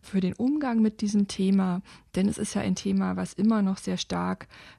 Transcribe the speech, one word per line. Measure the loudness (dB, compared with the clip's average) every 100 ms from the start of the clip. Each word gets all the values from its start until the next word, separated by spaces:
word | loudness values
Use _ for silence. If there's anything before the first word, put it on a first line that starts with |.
für | -6 -2
den | -2
Umgang | 0 -2 0 0 2
mit | 2 2
diesem | 0 2 0
Thema? | 0 2 4 2 -2 -8 -20 _ 0
Denn | 0
es | 0
ist | -4 -2
ja |
ein | -2 -2
Thema, | 0 0 0 -2
was | -6
immer | 0 2 2
noch | 2 -2
sehr | -4 -6
stark | -4 -4 -4 -6 -10 -20 -20